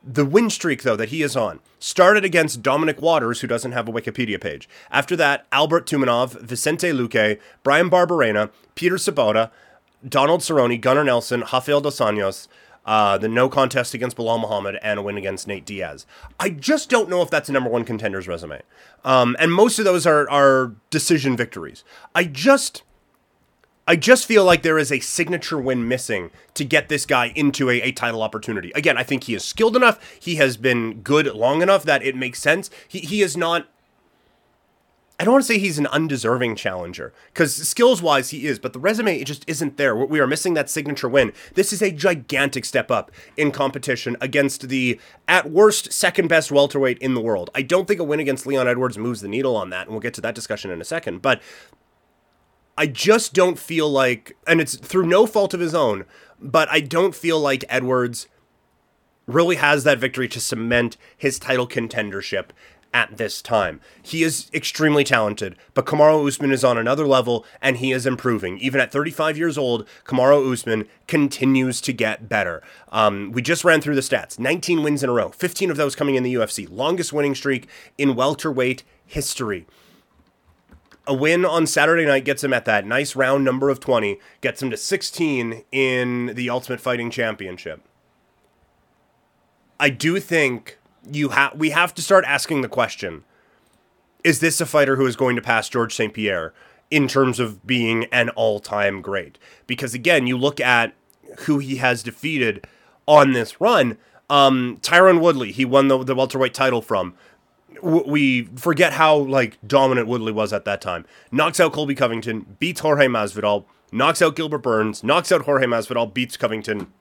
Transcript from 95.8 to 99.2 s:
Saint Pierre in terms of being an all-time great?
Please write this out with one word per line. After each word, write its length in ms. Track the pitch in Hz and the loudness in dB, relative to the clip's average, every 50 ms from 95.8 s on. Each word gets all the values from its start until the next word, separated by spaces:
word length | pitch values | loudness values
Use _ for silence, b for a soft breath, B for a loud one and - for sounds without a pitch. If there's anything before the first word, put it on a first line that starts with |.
| 117 107 - | -4 -4 -2
Saint 220 | - 113 107 - | -4 -4 -4 -4
Pierre 360 | 113 107 104 95 85 80 80 b b b b b b b _ | -4 -4 -4 -2 -4 -6 -10 b b b b b b b _
in 180 | 156 151 139 | 0 0 0
terms 320 | 131 - 139 135 131 117 120 | 2 2 2 2 2 0 -2
of 280 | 123 110 104 95 _ | -4 -6 -6 -14 _
being 380 | 98 127 123 117 113 113 113 113 | -4 -2 0 0 0 0 -2 -2
an 240 | - - 123 117 120 | -2 0 0 0 0
all-time 720 | 117 110 113 110 104 104 - - 104 104 101 101 98 98 | -2 0 0 0 0 -2 -6 -6 -4 0 0 0 -2 -4
great? 360 | - 98 98 95 | -8 -6 -6 -6